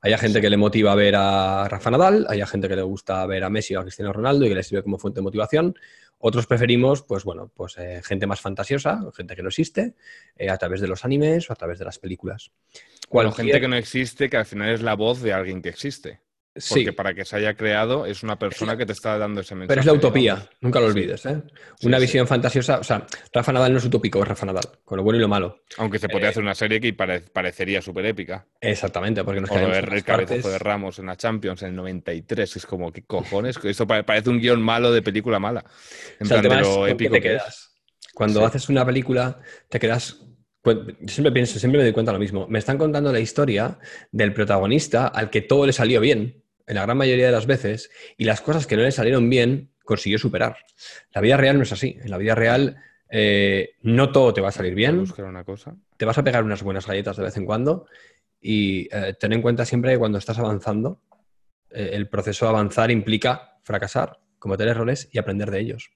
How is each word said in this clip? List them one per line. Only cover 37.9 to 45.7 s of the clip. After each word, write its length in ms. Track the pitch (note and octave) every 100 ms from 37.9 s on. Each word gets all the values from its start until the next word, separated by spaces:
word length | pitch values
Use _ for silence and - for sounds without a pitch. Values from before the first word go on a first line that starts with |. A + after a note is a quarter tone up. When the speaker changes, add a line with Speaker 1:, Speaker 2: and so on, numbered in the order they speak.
| _ -
Speaker 1:
Cuando 260 | - G#2+ G#2+
Speaker 2:
Sí. 60 | A2
Speaker 1:
haces 240 | C3+ -
una 160 | C3+ B2+
película, 560 | B2+ C3 B2+ B2 B2+ - - _
te 100 | A#2+
quedas, 440 | A2+ A#2+ - - - _ _ _
cuen-, 320 | - A2 - -
yo 120 | -
siempre 200 | - D3
pienso, 260 | B2 A#2+ -
siempre 200 | B2+ C#3+
me 40 |
doy 80 | B2+
cuenta 220 | A2 A2+
de 20 | F#2+
lo 60 |
mismo. 260 | G2+ G2 F#2
Me 120 | A2
están 180 | G#2 C#3
contando 340 | D#3 D3 C#3+
la 80 | B2
historia 580 | A2+ - D3 G2+ A#2 F#3 - - -
del 180 | G#2+ G#2+
protagonista 760 | G2+ G#2 G2+ G2 C#3 - A#2 C3
al 220 | - A2
que 120 | A2
todo 240 | - C#3
le 80 | C#3